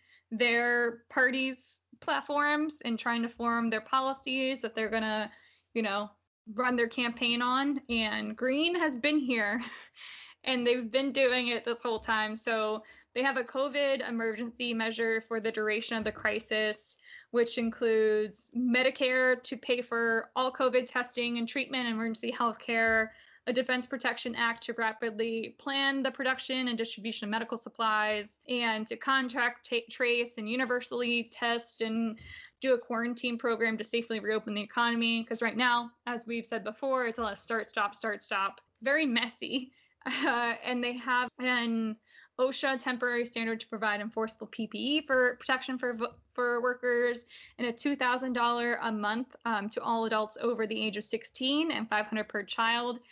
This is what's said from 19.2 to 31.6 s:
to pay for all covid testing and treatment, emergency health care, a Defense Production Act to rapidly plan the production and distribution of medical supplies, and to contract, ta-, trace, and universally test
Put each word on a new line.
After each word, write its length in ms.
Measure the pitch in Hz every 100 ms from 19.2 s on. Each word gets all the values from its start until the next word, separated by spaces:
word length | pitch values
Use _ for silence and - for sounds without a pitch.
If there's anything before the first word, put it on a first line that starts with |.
| 254 247
to 140 | - 254
pay 240 | - 247
for 480 | 240 233 233 226 - -
all 160 | 254
covid 360 | 254 262 247 247
testing 500 | 254 247 - 240 240
and 100 | 226
treatment, 400 | 277 262 262 240
emergency 420 | 220 226 220 233
health 280 | 226 233 214
care, 520 | - 226 226 220 220 - - - -
a 60 |
Defense 320 | 247 254 254
Production 500 | 247 254 233 226 247
Act 300 | 233 233 233
to 80 | -
rapidly 800 | 233 226 220 233 208 226 226 220 -
plan 440 | - 269 277 277
the 80 | 262
production 580 | 262 262 262 - 262 254
and 100 | 226
distribution 480 | 226 - 208 208 202
of 40 |
medical 280 | 226 233 226
supplies, 800 | - - 226 214 214 214 208 _ -
and 380 | 247 233 220 220
to 100 | 226
contract, 720 | - 269 254 254 240 240 -
ta-, 160 | 240 233
trace, 480 | - 247 240 240 -
and 100 | 214
universally 800 | 247 254 247 240 240 240 240 233
test 520 | - 240 233